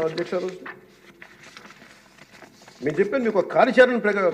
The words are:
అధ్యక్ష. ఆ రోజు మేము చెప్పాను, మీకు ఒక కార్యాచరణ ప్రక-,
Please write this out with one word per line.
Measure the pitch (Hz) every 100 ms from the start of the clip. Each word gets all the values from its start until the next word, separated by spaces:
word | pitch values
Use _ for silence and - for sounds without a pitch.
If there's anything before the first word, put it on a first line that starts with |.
| 160
అధ్యక్ష. | 160 175
ఆ | 180
రోజు | 180 180 - - - - - - - - - - - - - - - - - - - - - -
మేము | 135 151
చెప్పాను, | 202 277 233
మీకు | 196
ఒక | - 156
కార్యాచరణ | 233 240 247 240
ప్రక-, | 202 202 185